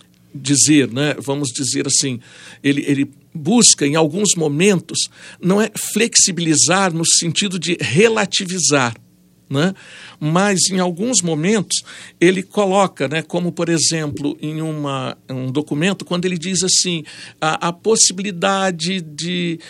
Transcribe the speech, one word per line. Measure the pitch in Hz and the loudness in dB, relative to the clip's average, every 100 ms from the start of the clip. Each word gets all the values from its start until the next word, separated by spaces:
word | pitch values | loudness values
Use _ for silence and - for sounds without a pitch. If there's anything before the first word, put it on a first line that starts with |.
| - _ _ | -20 _ _
dizer, | 143 135 139 - 151 123 | -8 0 4 6 6 4
né, | 117 147 131 | 0 -2 -2
vamos | 113 139 143 | -4 -4 -4
dizer | 117 127 135 143 | -4 -4 -4 -2
assim, | - 143 120 - - - - | 0 0 -4 -10 -20 -20 -4
ele, | 143 143 - | -2 0 0
ele | 139 139 - _ | 0 -2 -6 _
busca, | 165 147 240 - - 143 | -8 0 4 4 4 2
em | 156 | 2
alguns | 160 165 208 - | 2 2 -2 0
momentos, | 156 143 196 185 - 151 - - - - | 0 2 4 2 0 -6 -6 -8 -20 -4
não | 175 196 | 0 2
é | 214 | 0
flexibilizar | - - 208 233 - - 170 170 147 - 185 190 | -4 -4 0 2 2 2 2 0 2 4 4 2
no | 160 165 | 0 2
sentido | - 170 - 202 185 | 2 0 -2 -2 -2
de | 156 170 | -4 -4
relativizar, | 127 127 226 220 196 - 190 185 151 143 120 113 _ _ _ _ - | 0 4 4 4 0 -2 -4 -2 0 2 0 -4 _ _ _ _ -6
né? | 139 175 190 - - - - | -2 0 -2 -12 -20 -20 -6
Mas, | 151 170 202 190 - | 0 2 2 2 0
em | 190 | 0
alguns | 180 165 226 254 | -2 -2 -2 0
momentos, | 175 156 165 220 170 - - - - - | 0 0 2 0 0 -6 -8 -16 -18 0
ele | 170 190 | 2 2
coloca, | 185 - 202 190 190 185 135 | -2 0 2 2 2 0 -4
né, | 160 | -4
como, | 156 175 175 | -4 -4 -4
por | 165 170 | -2 0
exemplo, | 165 - 165 151 143 143 - | 0 0 -2 -4 -4 -4 -6
em | 147 156 | -6 -6
uma, | 160 156 143 135 131 - - | -6 -4 -4 -4 -6 -10 -10
um | 131 131 | -8 -4
documento, | 131 147 147 180 185 | -4 -2 0 0 -2
quando | - 180 | -4 -2
ele | 180 185 | -2 -4
diz | 165 185 | -4 -2
assim, | 185 - 180 170 147 - - - | 0 0 0 -2 -6 -16 -20 -6
a, | 156 156 170 | -4 -2 -4
a | |
possibilidade | 175 208 220 - 180 202 175 196 196 190 175 160 190 | -2 0 4 2 0 -6 -2 0 0 0 -2 -4 -4
de, | 156 147 165 180 175 160 | -8 -10 -6 -4 -4 -6